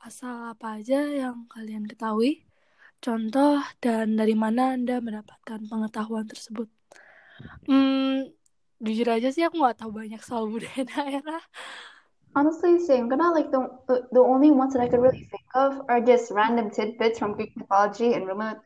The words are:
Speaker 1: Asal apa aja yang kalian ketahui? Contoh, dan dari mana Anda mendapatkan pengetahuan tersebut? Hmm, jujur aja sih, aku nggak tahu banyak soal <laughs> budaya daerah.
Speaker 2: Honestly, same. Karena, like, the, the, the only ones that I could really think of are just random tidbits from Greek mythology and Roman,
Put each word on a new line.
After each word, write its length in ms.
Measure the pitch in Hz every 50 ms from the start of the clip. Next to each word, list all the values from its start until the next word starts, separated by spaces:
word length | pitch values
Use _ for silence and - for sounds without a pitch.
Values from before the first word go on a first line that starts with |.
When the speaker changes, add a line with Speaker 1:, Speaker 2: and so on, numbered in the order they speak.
Speaker 1:
Asal 560 | - 233 - - - 247 247 233 233 233 226
apa 240 | 226 - 220 214 214
aja 160 | 214 226 262 277
yang 460 | 294 294 294 285 262 254 247 240 233 - -
kalian 320 | 220 220 220 214 214 208
ketahui? 640 | 208 220 - 226 220 214 214 226 262 311 - _ _ _ _ _ _ _ _ - - _ _
Contoh, 640 | - 262 226 226 220 220 220 269 277 294 294 285 277 - - _
dan 400 | - 247 226 220 226 220 220 214
dari 160 | 220 214 220
mana 400 | 214 220 220 220 240 254 262 262
Anda 240 | 254 247 240 247 247
mendapatkan 640 | 240 233 214 214 214 - - _ - - 226 214 220 208
pengetahuan 560 | 226 220 214 214 - 226 214 220 226 220 220
tersebut? 400 | 214 - - - - 226 220 226 214 _ _ _ - - - - - - - - - - - - - - - - -
Hmm, 560 | 269 269 269 269 269 269 269 269 269 269 269 247 - _ _ _ _ _ _ _ _ - 233
jujur 240 | 220 220 220 240 240 233
aja 180 | 226 233 262
sih, 160 | 269 330 330
aku 140 | 330 330 330 294
nggak 160 | 247 226 - 226
tahu 80 | 220 208
banyak 240 | 214 220 214 220 220 -
soal 240 | - 254 233 220 214
<laughs> 40 | 214
budaya 300 | 233 - - - 262 269
daerah. 600 | 254 - 294 285 277 269 277 277 311 311 330 - _ - - - - - - - - - - _ _ _ _ _ _ -
Speaker 2:
Honestly, 420 | 277 285 311 320 - - 349 349 339
same. 300 | 349 - 269 247 240 233
Karena, 220 | 269 277 330 339 339
like, 180 | - 285 -
the, 160 | - 269 254 - - - - -
the, 180 | 254 247 - - 220
the 80 | 254
only 300 | 247 254 262 262 285 302
ones 220 | 294 262 262 269 269
that 60 | 247 240
I 60 | 240
could 120 | 247 240
really 260 | 247 262 254 - - -
think 180 | - 196 _ _ -
of 280 | 254 269 277 277 277 - -
are 120 | 240 240
just 300 | 220 240 247 240 233 -
random 400 | 190 202 214 226 240 233 220 202
tidbits 480 | - - 220 214 233 - 220 226 226 -
from 160 | 233 208 208
Greek 220 | 208 214 - -
mythology 560 | 233 208 - 196 196 202 208 208 - 233 240 233
and 120 | 180 185
Roman, 300 | 185 190 202 220 220 214 - -